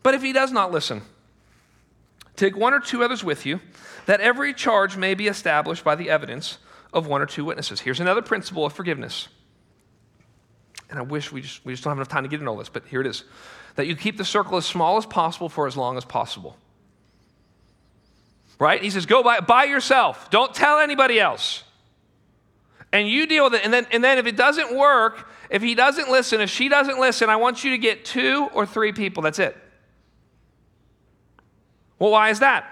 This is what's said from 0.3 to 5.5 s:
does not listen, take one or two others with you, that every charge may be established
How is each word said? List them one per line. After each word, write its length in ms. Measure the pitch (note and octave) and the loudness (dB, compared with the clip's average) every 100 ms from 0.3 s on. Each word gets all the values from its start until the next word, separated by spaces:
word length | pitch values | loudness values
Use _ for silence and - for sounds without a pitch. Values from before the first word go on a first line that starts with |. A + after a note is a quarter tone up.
does 180 | C4 C4+ | 0 0
not 200 | B3+ C4+ | 0 0
listen, 320 | D#3 - A2 - _ _ _ _ _ _ _ _ _ _ _ - | -2 -4 -10 -12 _ _ _ _ _ _ _ _ _ _ _ -20
take 220 | - G3 G3 | -2 -2 2
one 160 | A#3 | 0
or 60 | C#4 | 0
two 240 | C4+ B3 | -2 -2
others 200 | A#3+ A#3+ | -2 -2
with 220 | F#3 D3 | -6 -6
you, 140 | C3+ F3+ - - - - | -6 -8 -10 -20 -20 -10
that 160 | - G3 | 0 2
every 320 | A3 B3 C#4+ | 2 2 -4
charge 440 | C4+ B3+ G#3+ G3 F#3+ | -2 2 2 2 -2
may 160 | F#3+ | -2
be 140 | F#3+ G#3 | 0 -2
established 560 | G3+ F3 | -2 0